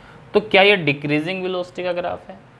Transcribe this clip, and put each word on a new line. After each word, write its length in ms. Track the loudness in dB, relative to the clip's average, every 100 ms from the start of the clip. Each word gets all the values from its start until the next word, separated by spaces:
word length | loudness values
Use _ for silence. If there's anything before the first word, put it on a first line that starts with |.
| -20 -20 -4
तो 60 | -2
क्या 200 | 2 4
ये 140 | 6 4
decreasing 640 | 0 -2 -2 -2 -2 -6
velocity 400 | -6 -6 -8 -8
का 100 | -6
graph 360 | -4 -6 -8 -14
है? 80 | -20 -20